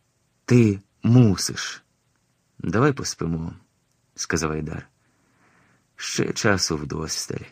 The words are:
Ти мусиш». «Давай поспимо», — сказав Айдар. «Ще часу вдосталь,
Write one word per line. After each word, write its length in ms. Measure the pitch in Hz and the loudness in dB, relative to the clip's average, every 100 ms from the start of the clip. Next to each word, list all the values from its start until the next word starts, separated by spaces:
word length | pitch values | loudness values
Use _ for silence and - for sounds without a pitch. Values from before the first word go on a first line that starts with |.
| _ _ _ _ - | _ _ _ _ 2
Ти 340 | 123 110 98 - _ | 6 6 2 -6 _
мусиш». 800 | 113 123 113 90 - - - - _ _ _ _ _ _ _ - | 6 8 6 4 -4 -6 -10 -12 _ _ _ _ _ _ _ -10
«Давай 340 | - 110 147 | -2 0 0
поспимо», — 600 | 135 - - 82 82 85 87 _ _ _ _ _ - | 0 -6 -6 -4 -4 -6 -12 _ _ _ _ _ -12
сказав 360 | - - 80 | -6 -4 -2
Айдар. 360 | 78 78 - - _ _ _ _ _ _ _ _ _ _ - | -4 -6 -10 -14 _ _ _ _ _ _ _ _ _ _ -14
«Ще 380 | - - - | -6 -4 -4
часу 440 | - 110 92 - 78 | 0 0 0 0 -4
вдосталь, 680 | 73 78 80 - - - - | -6 -8 -8 -8 -8 -10 -12